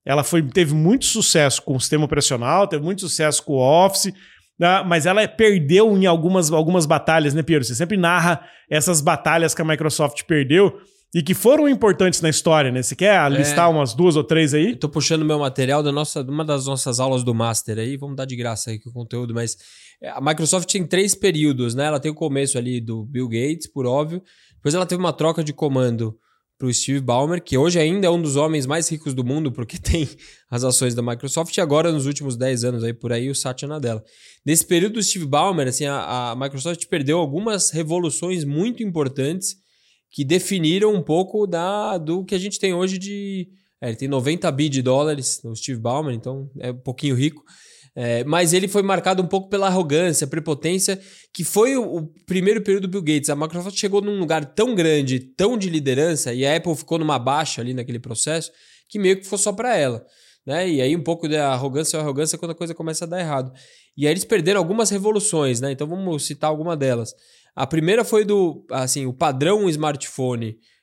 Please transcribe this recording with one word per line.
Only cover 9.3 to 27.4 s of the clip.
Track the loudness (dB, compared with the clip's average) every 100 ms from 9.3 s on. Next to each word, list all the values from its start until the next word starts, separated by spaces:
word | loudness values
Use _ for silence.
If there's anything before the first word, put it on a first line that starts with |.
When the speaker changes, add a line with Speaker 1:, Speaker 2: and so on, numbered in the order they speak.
| 2 2
Speaker 1:
que | 0
a | -2
Microsoft | 0 0 0 -2 -2
perdeu | -2 0 4 6 4 2 -14 _ _
e | -2
que | 0
foram | 2 4 6 6
importantes | 4 4 4 2 2
na | 0
história, | 2 4 4 4
né? | 0
Você | -2 0
quer | 4
Speaker 2:
É. | 4 4
Speaker 1:
listar | 2 2 4 4
umas | 4 2
duas | 2 4 4
ou |
três | 2 2 4
aí? | 4 2
Speaker 2:
Eu | 0
tô | -4
puxando | -2 0 0 0
meu | 0
material | 0 0 0 2
da | 0
nossa, | -2 -2 -6
uma | -6 -4 -2
das | -2 -2
nossas | -4 -2 0
aulas | 0 0
do | 0 0
Master | 0 -2 -4 -4
aí, | -6 -6
vamos | -8 -8
dar | -8
de | -6
graça | -6 -6 -6
aí | -10
com | -10
o |
conteúdo, | -14 -10 -8 -6
mas, | -4 -6 -8 -16 -20 -20 _
é, | -12
a | -6
Microsoft | -2 0 0 0 0
tem | -4 0
três | 0 0
períodos, | 2 0 2 2 2 -2 -2
né? | -2
Ela | -2
tem | -4
o | -4
começo | -2 0 0 -2
ali | -4 -4
do | -4 -8 -6
Bill | -4 -2
Gates, | -2 -2 -2 -6
por | -4 0
óbvio, | 0 0 -6 -12 _ _ _
depois | -2
ela | 0 0
teve | 0
uma | -2
troca | 0 0 0
de | -2
comando | -2 0 2 2 0 -4 -8 _ _ _ -8
pro | -4
Steve | -2 -2 -2
Ballmer, | 2 2 2 -2